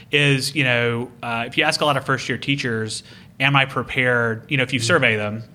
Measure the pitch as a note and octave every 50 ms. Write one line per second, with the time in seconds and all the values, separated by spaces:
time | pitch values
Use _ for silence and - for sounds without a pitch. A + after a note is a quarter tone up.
0 | - - D3 C#3+ D3 C#3+ C#3 C3 - - - D3+ C3+ B2+ A#2+ A#2+ A#2+ A#2+ A#2 A#2
1 | B2+ - - - B2 A#2+ A#2 A#2 A#2+ B2 - D#3 D3+ D#3 D#3 - D#3+ D3 C#3 C#3
2 | C3+ - C3+ B2+ - - B2 A2+ - C#3+ C#3 C#3+ - B2 A2+ A2 A2 A2 A2+ -
3 | - - - - - - - - C3+ C#3 C#3 C#3 C3+ C3+ - C3 A#2 - - C3+
4 | B2+ B2 B2 A#2+ A#2 A2+ A2 A2 - - D3 C3 B2+ B2+ C3+ B2 A#2 - F3+ D#3
5 | C3 A#2 A2 G#2 G#2 G#2 G#2+ A2+ A2+ -